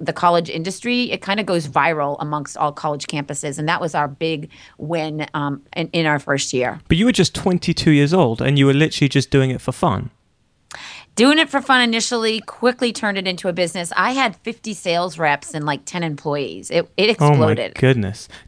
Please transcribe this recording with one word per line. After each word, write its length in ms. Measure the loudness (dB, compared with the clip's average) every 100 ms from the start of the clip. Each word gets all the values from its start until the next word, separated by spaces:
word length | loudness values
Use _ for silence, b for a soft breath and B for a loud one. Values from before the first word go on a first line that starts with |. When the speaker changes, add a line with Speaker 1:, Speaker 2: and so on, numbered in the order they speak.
Speaker 1:
the 120 | -6
college 360 | 0 2 2 0
industry, 640 | -6 -6 -6 -2 -2 -2
it 120 | -4
kinda 200 | -4 -4
goes 240 | 0 -2 0
viral 480 | 0 2 0 -2 -4
amongst 380 | -4 -6 -6 -4
all 160 | -4
college 340 | -4 -6 -6 -6
campuses. 500 | -8 -6 -8 -8 -6
And 100 | -2
that 120 | -2
was 140 | -2
our 140 | -2 -4
big 400 | -2 -4 -4 -8 B B B
win, 480 | -6 -4 -4 -6 -6
um, 280 | -4 -4 -4 -8 -8
in, 120 | -4
in 140 | 0 2
our 120 | 0
first 340 | 0 -2 -2
year. 260 | -2 -2 -4 -2
Speaker 2:
But 80 | 2
you 80 |
were 80 | 2
just 220 | 4 2
twenty-two 560 | 2 0 0 0 0 4
years 240 | 4 4
old 260 | 4 2 2
and 180 | 2 4
you 60 | 4
were 80 |
literally 340 | 4 2 2 2
just 220 | 2 2
doing 200 | 2 2
it 100 | -2
for 120 | -6
fun. 380 | -2 0 0 -4 _ _ _ _ _ -20 B B B B 2
Speaker 1:
Doing 220 | 4 4
it 100 | 2
for 100 | -2
fun 200 | 2 2
initially, 600 | 4 0 -2 -2 -2 -4
quickly 520 | -8 -2 0 0 -2
turned 260 | -2 -4 -2
it 80 | -4
into 220 | -4 -4
a 40 |
business. 400 | -2 -2 -2 -4 0
I 160 | 0
had 240 | 2 -2 -2
fifty 360 | -10 -10 -10
sales 440 | -8 -2 0 -2 0
reps 340 | 2 2 -2
and, 100 | -6 -4
like, 160 | -4
ten 180 | -6 -4
employees. 640 | -4 -4 -4 -4 -4 -8 -2
It, 180 | -2 -2 0
it 200 | 0 4
Speaker 2:
Oh 40 |
my 60 | 6
Speaker 1:
exploded. 440 | 6 4 2 -2
Speaker 2:
goodness. 540 | 2 4 4 0 -4 -12 B